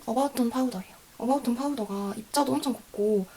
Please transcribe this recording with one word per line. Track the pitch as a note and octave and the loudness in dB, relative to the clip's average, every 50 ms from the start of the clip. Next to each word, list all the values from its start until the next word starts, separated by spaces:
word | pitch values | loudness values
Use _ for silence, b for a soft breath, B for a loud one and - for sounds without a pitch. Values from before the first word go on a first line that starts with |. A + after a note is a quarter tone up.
| - - | -4 -2
어바웃톤 | A3+ B3+ C#4 C#4+ - B3+ A#3+ A#3 | 0 2 0 2 2 2 0 2
파우더예요. | - B3+ C4 B3+ G#3+ F#3 F#3+ - - - - - - - | 2 0 0 0 -2 -4 -8 -12 -16 -20 -20 -20 -10 -4
어바웃톤 | - A#3+ C4+ C#4+ C#4 A#3+ A#3+ | 0 0 0 2 2 0 0
파우더가 | A#3+ C#4 C#4+ C#4+ B3 G#3 G3 G3 G3+ G3+ G3 G3 | 0 -2 -2 -2 -4 -4 -4 -4 -4 -4 -4 -6
입자도 | - - - - C#4+ C#4+ C4 C4 | -8 -8 -2 0 0 2 2 2
엄청 | D4 - C4+ | 0 0 -2
곱고 | A#3 - - - - - G#3 G#3+ G#3+ G3+ F#3 B B | -4 -4 -8 -8 -2 0 2 4 4 2 0 B B